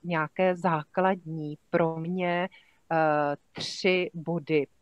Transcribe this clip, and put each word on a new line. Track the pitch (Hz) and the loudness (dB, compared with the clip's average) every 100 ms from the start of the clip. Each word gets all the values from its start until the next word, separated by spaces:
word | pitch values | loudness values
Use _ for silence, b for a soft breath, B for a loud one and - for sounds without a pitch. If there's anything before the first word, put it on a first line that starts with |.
nějaké | 175 165 151 - 185 180 | -2 -2 -2 0 0 2
základní | 180 160 151 - 185 190 160 160 151 151 _ | 0 0 -2 0 2 0 -4 -8 -8 -10 _
pro | 170 165 165 | 0 2 0
mě, | 165 185 180 175 185 b b b - | -4 -2 0 0 -2 b b b -2
eh, | 160 156 151 143 143 _ | 2 4 2 0 -4 _
tři | - - - 190 185 180 | -12 -10 -2 2 2 0
body, | 170 156 170 147 156 135 _ | -6 -6 -4 0 0 0 _